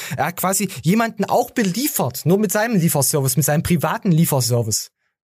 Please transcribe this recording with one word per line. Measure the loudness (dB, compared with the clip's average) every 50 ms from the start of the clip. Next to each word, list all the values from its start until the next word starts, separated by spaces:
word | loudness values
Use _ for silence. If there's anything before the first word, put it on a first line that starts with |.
| -10 -8 -4
er | -4 -4 -4
hat | -4 -4
quasi | -4 -2 -2 -2 -2 -4 -6 -4
jemanden | 0 2 2 2 2 0 -2 -4 -4
auch | 0 2 0 0 0
beliefert, | 0 -2 0 0 0 -2 -4 -4 -2 -2 -4 -4 -4 -2 0
nur | 2 2 2
mit | 2 0
seinem | 0 0 0 2 2 2
Lieferservice, | 2 2 2 2 0 0 0 0 0 0 0
mit | 0 0
seinem | 2 0 0 2
privaten | 0 0 0 0 -2 -4 -2 0 2
Lieferservice. | 2 4 4 2 2 0 0 0 0 0 0 -2 -4 -4 -6 -8 _ _ _ _ _ _ _ _ _